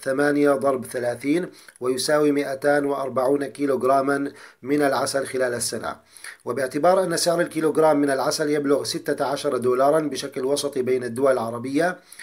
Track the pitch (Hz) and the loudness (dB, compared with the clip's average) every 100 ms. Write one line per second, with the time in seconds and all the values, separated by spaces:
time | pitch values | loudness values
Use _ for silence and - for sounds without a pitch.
0 | - 135 147 147 147 135 135 131 113 127 | -4 0 2 4 4 4 2 -2 -4 -4
1 | 120 117 139 160 180 - - - 123 127 | -4 -4 -2 -2 -2 -10 -20 -6 -4 -2
2 | 143 151 151 143 139 135 147 147 143 139 | 0 2 4 2 -2 -2 2 2 0 -2
3 | 135 123 127 143 139 - 143 131 127 139 | -4 -2 0 0 -2 -4 -2 0 2 2
4 | 135 139 139 - - - 123 147 147 131 | 2 0 -2 -8 -20 -14 -2 0 2 0
5 | 131 139 131 131 127 120 117 113 107 131 | -2 -2 -4 -2 -2 -2 -4 -6 -8 -10
6 | _ - - - - 123 131 151 165 190 | _ -20 -20 -14 -8 -4 -2 2 4 4
7 | 185 165 - 170 170 156 156 143 156 147 | 2 0 0 2 0 0 0 4 4 4
8 | 143 131 127 151 156 151 143 143 113 170 | 2 2 0 -2 0 0 2 0 0 -6
9 | - 143 135 139 147 127 120 123 135 160 | -4 -2 -2 -2 -2 -2 0 2 4 2
10 | 151 131 143 139 131 143 143 135 123 127 | 0 -4 -8 -6 -2 -2 -2 -4 -2 -2
11 | 123 117 135 131 113 120 123 139 170 180 | -2 0 2 2 -2 -6 -4 0 0 -2
12 | - - | -12 -20